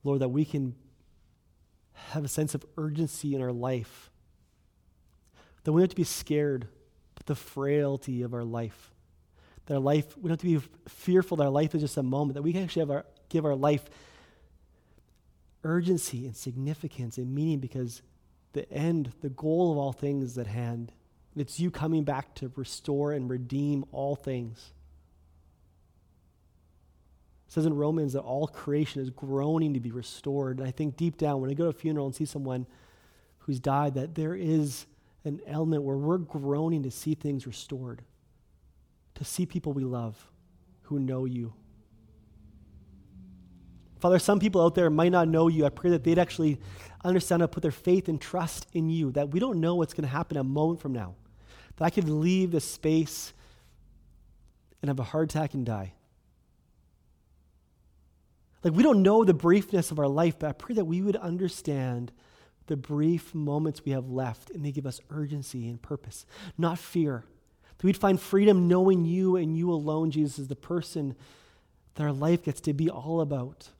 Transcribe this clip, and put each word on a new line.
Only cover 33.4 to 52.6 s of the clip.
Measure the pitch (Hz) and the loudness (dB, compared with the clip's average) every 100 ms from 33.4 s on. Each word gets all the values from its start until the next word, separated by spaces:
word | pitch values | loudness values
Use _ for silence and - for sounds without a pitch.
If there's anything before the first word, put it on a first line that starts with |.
| - 131 | -6 -4
died, | 139 139 147 | 0 2 2
that | 131 147 165 | -2 -4 -4
there | 156 | -4
is | 185 170 160 147 120 - _ _ _ | -2 2 2 2 -4 -16 _ _ _
an | 151 143 - | -8 -8 -6
element | 151 160 151 | -2 0 0
where | 139 139 | 0 -2
we're | 147 180 | 0 0
groaning | 156 151 139 143 160 165 | -2 -4 -2 0 0 0
to | 131 | -2
see | - 156 | -6 -4
things | 151 147 139 127 | -2 -2 -4 -6
restored, | 110 - 135 127 120 - _ _ _ _ _ _ _ _ _ _ | -14 -10 -10 -10 -14 -18 _ _ _ _ _ _ _ _ _ _
to | - | -14
see | 143 - 175 | -8 -4 -4
people | 180 160 | -4 -4
we | 139 | -4
love | 131 123 117 107 - _ _ _ _ _ | -4 -4 -6 -10 -20 _ _ _ _ _
who | - 147 | -6 -4
know | 131 131 | -2 -2
you. | 131 123 113 - - - _ - - - _ - - - - - - - - 95 92 - - - - - - - | -4 -4 -8 -10 -20 -20 _ -20 -20 -20 _ -20 -20 -20 -20 -20 -20 -20 -20 -20 -20 -20 -20 -20 -20 -20 -20 0
Father, | 180 180 | 4 6
some | - 208 | 6 4
people | 208 185 | 4 6
out | 170 | 6
there | 165 170 | 6 4
might | 151 175 | 6 6
not | 180 165 | 6 4
know | 160 165 | 6 6
you. | 160 | 6
I | 143 | 2
pray | - 175 | 2 2
that | 170 | 2
they'd | 147 170 | 4 4
actually | 175 - 156 143 - - - - | 2 2 2 2 -6 -16 -18 -4
understand | 175 185 175 170 | 2 2 2 2
how | 165 | 2
to | |
put | - | 2
their | 160 | -2
faith | - - 185 180 | 0 4 4 4
and | 156 | -4
trust | - 180 165 - - | -4 -4 -4 -6 -6
in | 170 160 | -2 0
you, | 165 143 | 2 0
that | 135 143 | 0 0
we | 160 | 0
don't | 262 185 | 0 2
know | 165 175 | 2 2
what's | 156 | 0
gonna | - 143 | -2 -2
happen | 139 - 143 | -2 -2 -2
a | |
moment | 131 143 160 170 | 0 2 0 0
from | 139 | -4
now, | 120 92 92 - - - - - - | -4 -6 -12 -20 -20 -20 -20 -20 -2
that | |
I | 160 | 0
could | 208 165 | 2 2
leave | 151 165 185 185 | 2 4 4 4
this | 165 | 0